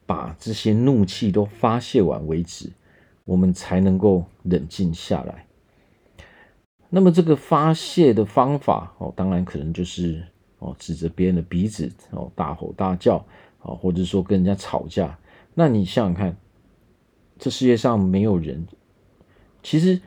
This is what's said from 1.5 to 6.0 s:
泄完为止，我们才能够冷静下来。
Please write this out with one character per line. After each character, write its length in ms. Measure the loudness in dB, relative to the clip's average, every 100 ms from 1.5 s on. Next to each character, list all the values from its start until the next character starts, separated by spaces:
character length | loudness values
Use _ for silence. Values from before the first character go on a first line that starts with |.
| 0 -2 -2
泄 200 | 0 2
完 240 | 2 0 -4
为 160 | -4
止， 260 | -6 -10 -18 -20 _ _ _ _
我 120 | -2 2
们 160 | 2
才 280 | 0 -2 0
能 180 | 2 4
够 260 | 4 2 0 _
冷 240 | -2 -2 -2
静 260 | -4 -4
下 280 | -4 -6 -6
来。 220 | -6 -14 -20 _ _ _ _ _